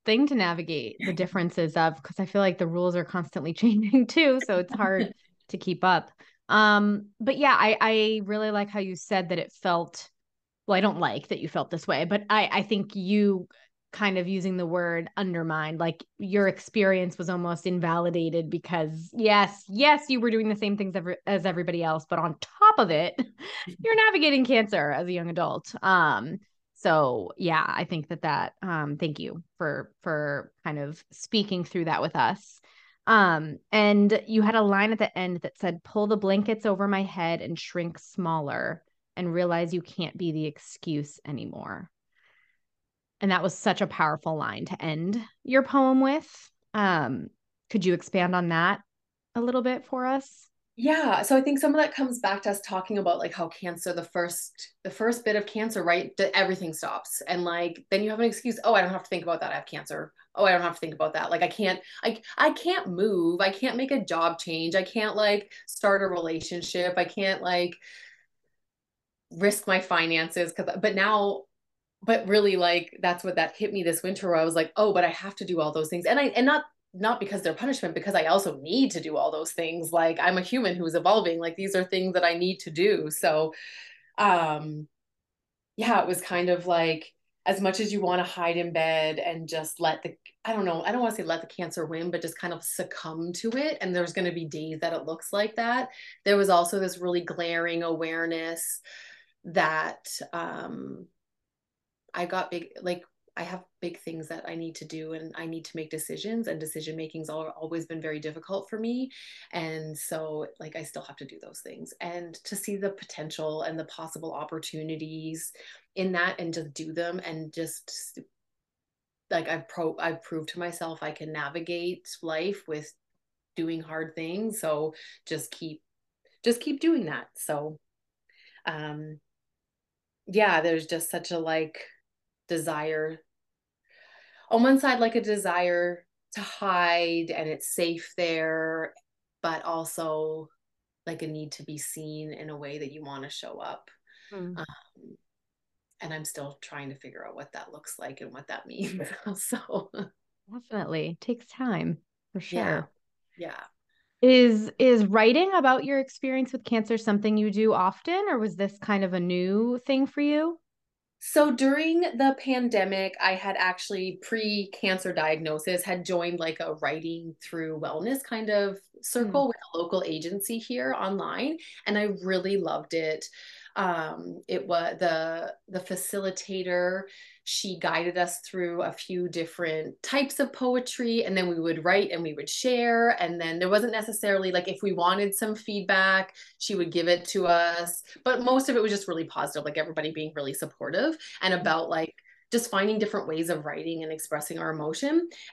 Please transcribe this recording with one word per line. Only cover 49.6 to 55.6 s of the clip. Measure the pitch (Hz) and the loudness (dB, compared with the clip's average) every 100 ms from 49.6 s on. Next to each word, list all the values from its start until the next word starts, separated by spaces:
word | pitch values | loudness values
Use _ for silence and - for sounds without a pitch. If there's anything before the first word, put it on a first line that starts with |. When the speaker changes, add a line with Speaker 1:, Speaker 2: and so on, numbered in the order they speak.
Speaker 1:
bit | 247 262 - | 0 -2 -4
for | 254 | -4
us? | 254 269 - - _ _ _ - | 0 -2 -4 -16 _ _ _ -2
Speaker 2:
Yeah. | 262 311 277 196 | 2 4 4 2
So | - 269 | 6 4
I | |
think | 277 277 | 6 4
some | 302 | 4
of | 302 | 4
that | 302 | 2
comes | - 262 240 | 2 -2 0
back | 190 202 | -2 -2
to | 208 | -2
us | 196 | -4
talking | - 190 185 208 | -4 -6 -2 0
about, | 175 170 | 0 0
like, | 175 | -2
how | 170 165 | -4 -6
cancer, | - 180 170 180 | -6 -8 -6 -6
the | 170 | -6
first, | 165 180 175 - - - - _ | -4 -2 -2 -4 -10 -14 -20 _
the | 185 | -12
first | - 226 233 | -2 0 0
bit | 220 | 0
of | 208 | 0
cancer, | 208 220 | 0 -4